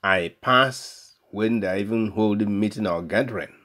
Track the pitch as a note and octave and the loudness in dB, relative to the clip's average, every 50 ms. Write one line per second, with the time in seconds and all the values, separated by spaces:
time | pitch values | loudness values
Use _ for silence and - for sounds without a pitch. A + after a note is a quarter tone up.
0 | - G2 F#2+ F#2+ F2 E2+ - _ - - B2+ B2+ C3 C3 C3+ - - - - - | 2 2 2 2 2 -2 -8 _ 0 2 4 4 4 4 0 -8 -14 -16 -18 -20
1 | - - _ _ _ _ - G2+ G#2+ A2 A#2 A2+ G2+ F#2 F#2 G2 G2+ G2+ A2+ A2+ | -20 -20 _ _ _ _ -4 -2 0 0 0 0 0 0 0 -2 -2 -2 0 -2
2 | A2+ G#2 G2+ G#2+ A2 G#2+ G#2 G2+ G#2+ G2+ G2+ G2 G#2 G#2+ G#2 - G#2+ F#2+ F2 E2+ | -2 -2 0 2 2 2 2 2 0 0 0 0 0 -2 -2 -2 -2 -2 -2 -2
3 | F2 D#2+ F#2+ G#2+ C3 C3 A2+ F#2+ D2+ - - _ _ | -4 -2 0 0 0 0 -4 -8 -10 -10 -14 _ _